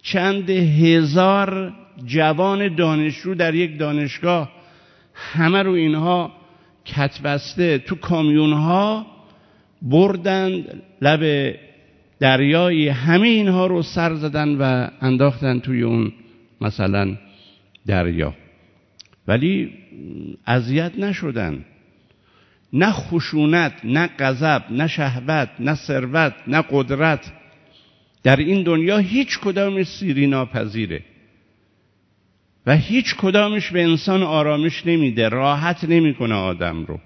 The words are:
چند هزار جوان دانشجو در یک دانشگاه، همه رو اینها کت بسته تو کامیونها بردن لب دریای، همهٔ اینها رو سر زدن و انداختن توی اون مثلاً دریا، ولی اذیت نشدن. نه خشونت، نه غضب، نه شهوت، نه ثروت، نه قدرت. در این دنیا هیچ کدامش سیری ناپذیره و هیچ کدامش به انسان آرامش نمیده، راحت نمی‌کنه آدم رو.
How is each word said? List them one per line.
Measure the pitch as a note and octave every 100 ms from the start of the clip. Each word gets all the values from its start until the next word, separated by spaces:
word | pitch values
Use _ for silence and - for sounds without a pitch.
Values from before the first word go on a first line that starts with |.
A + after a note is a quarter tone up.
چند | - F#3+ F#3 G3+ F#3
هزار | F#3 E3 D3+ E3 E3 D3+ E3 F#3 G3 G3 F#3+ F#3 G#3 - -
جوان | B2 D3 D#3 D#3 F#3+ G3 G3+
دانشجو | D#3+ E3 D#3 D3+ C#3 F3+
در | F3+ E3
یک | D#3+ F3 D3+
دانشگاه، | D3+ D3 C#3+ - E3+ F3 C#3 - - _ _ _ _
همه | - - D#3 E3 G3
رو | F#3+
اینها | F3+ D#3 D#3 E3+ F3+ E3+ - - _ _ _
کت | - C#3+ C#3+ -
بسته | C#3+ C#3+ - - F3 C#3+
تو | -
کامیونها | F3+ - E3+ D3+ D3+ D3+ D3+ D#3 F#3 G#3 A3 G#3+ - - - _ _ _ _
بردن | B2 D3 G3 F#3 F#3 F#3+ F#3+ F#3 - - - _
لب | C#3 D3+ D#3+ C#3+ C3+ - - _ _ _ _ _
دریای، | C3+ C3 C#3 E3 F3+ E3 D3
همهٔ | C3+ C#3+ F3 A#3
اینها | A3 G3+ F#3 F#3
رو | F3
سر | D#3 F3+ E3
زدن | D#3+ D3+ D3+ D3+ C#3+
و | C3+ B2+ A#2+ -
انداختن | C3 B2+ C#3+ B2 C#3 B2
توی | B2+ B2
اون | A#2 A#2 A2 - - - _ _
مثلاً | G#2+ G#2 G2 G2+ G2 G2+ - - - _ _ _ -
دریا، | F#2+ F2 E2 D2+ - - _ _ _ _ _ - _ -
ولی | A2 D#3+ G3 - - - - D2 - D2+ - -
اذیت | B2 A#2 C#3+ E3+ G#3
نشدن. | G3+ F#3 E3 A#2 F2 C#2 D2+ _ _ _ _ _ _ _ _ _ _
نه | C3 G3
خشونت، | E3 - E3 - D#3 D3+ E3+ D#3 -
نه | A2+ C#3+ F#3+ -
غضب، | C3+ B2+ D#3 C#3 -
نه | A#2+ D#3+
شهوت، | - C#3 B2 B2+ D#3 A#2+ -
نه | B2+
ثروت، | D3+ - C3+ B2+ D#3 D3+ - -
نه | D3+ D3+
قدرت. | C#3 B2+ C#3 D#3+ C#3+ - - - _ _ _ _ _ _ _
در | B2+ C3+
این | D3+ G3
دنیا | F3 D#3+ E3+ G#3
هیچ | F#3 A#3+ C4+ -
کدامش | G3+ F#3+ G3+ F#3+ F3
سیری | - G3 C#3 C#3
ناپذیره | C3+ B2 A#2+ G#2+ G#2+ G2+ D#2 - _ _ _ _ _ _ _ _ _ _ _ _ _ _ _ -
و | D3+
هیچ | - A#3+ - -
کدامش | F#3+ G3+ G#3 G#3+ -
به | F3
انسان | E3+ D#3+ G3 F#3+
آرامش | F3 D#3 D3+ D3 D#3+ - E3+
نمیده، | E3+ C#3 A2+ A2
راحت | A#2+ C#3 C#3+ E3+ F3
نمی‌کنه | D#3+ E3+ D#3 B2+ A#2
آدم | G#2 F#2 E2+ F2 E2
رو. | D#2 E2